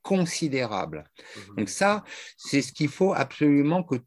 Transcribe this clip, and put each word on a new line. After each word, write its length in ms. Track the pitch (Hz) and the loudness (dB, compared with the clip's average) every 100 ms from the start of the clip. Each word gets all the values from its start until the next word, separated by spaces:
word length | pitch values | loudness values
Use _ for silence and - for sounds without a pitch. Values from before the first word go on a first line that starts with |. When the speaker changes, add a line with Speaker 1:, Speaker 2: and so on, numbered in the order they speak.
Speaker 1:
considérable. 1040 | - 190 175 - 160 131 120 101 85 76 76 _ | -2 0 0 -2 -2 -2 -2 -4 -4 -8 -14 _
Speaker 2:
Mhm. 380 | - - 98 101 | -20 -20 -12 -6
Speaker 1:
Donc 140 | 107 | -6
ça, 340 | - 196 208 - - - - | 2 2 2 -2 -16 -18 -18
c'est 240 | - 139 | -2 0
ce 100 | 135 | 0
qu'il 180 | - 147 | -2 -2
faut 260 | - 185 - | 2 0 2
absolument 680 | 131 - 151 143 143 175 | -2 2 4 4 4 0
que 140 | 175 127 | 0 -4